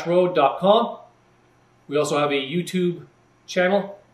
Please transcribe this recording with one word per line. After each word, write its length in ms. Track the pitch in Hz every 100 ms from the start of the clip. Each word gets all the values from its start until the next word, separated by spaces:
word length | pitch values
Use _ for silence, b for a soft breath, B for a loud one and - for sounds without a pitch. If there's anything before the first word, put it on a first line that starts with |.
| 165
road 280 | 180 180
dot 240 | 156 139 -
com. 380 | 190 220 233 - - _ _ _ _ _ _ _ -
We 120 | 147
also 200 | 147 151
have 120 | 147
a 40 |
YouTube 720 | 139 135 170 170 185 175 151 - _ _ _ -
channel. 520 | 185 180 202 190 - _